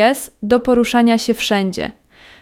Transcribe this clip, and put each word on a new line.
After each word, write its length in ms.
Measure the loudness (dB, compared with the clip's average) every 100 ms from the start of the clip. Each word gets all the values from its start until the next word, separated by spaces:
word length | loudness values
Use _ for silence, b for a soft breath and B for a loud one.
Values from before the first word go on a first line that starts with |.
S 280 | 2 0 -8 _
do 160 | -2 0
poruszania 580 | 2 0 2 2 2 2
się 160 | -2
wszędzie. 580 | -4 -2 -2 -2 -6 -10 -12 b b b b